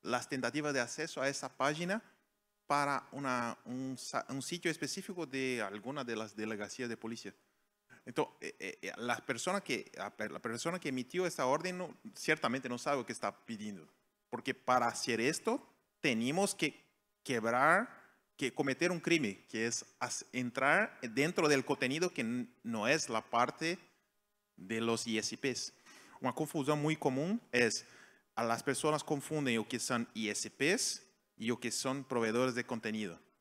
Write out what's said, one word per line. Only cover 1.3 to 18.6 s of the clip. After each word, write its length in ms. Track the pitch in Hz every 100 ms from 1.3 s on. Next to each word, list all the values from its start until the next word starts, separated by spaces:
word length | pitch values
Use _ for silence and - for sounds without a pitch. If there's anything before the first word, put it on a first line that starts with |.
| 139 131 -
página 440 | 135 151 175 214 - _ _ _ _ _ _
para 440 | 143 143 139 -
una, 460 | 139 139 123 117 - -
un 320 | 127 131 127
sa-, 280 | - 131 -
un 120 | 135
sitio 300 | - 175 170
específico 540 | 156 143 - 190 180 151
de 360 | 135 131 123
alguna 440 | 101 104 107 147 127
de 100 | 110
las 180 | 110
delegaciones 540 | 107 107 107 104 - 123
de 80 | 113
policía. 400 | 113 117 101 - _ _ _ _ _ - -
Entonces, 300 | - - -
eh, 160 | - -
eh, 220 | 95 -
eh, 100 | 95 -
la 220 | 120 117
persona 420 | - 120 - 98
que, 320 | - 117 - -
la 200 | 98 -
per-, 160 | 107
la 100 | 73
persona 380 | 117 117 165 180
que 80 | 156
emitió 380 | 127 123 175 180
esa 200 | - 127
orden 320 | 147 175 180
no, 200 | 175 - - -
ciertamente 540 | - 156 - - 127
no 80 | 120
sabe 220 | 151 143
lo 60 | 117
que 60 |
está 240 | 117 101 - -
pidiendo. 400 | 110 107 95 78 _ _ _ _
Porque 240 | 117 -
para 340 | 127 - 127 120
hacer 320 | - - 113
esto, 420 | 123 165 - 240 - _ _ _
teníamos 560 | - 113 120 160 196 -
que 300 | 156 - _ _ _ _
quebrar, 800 | - 120 110 123 139 180 247 - - _ _ -
que 180 | 127
cometer 340 | -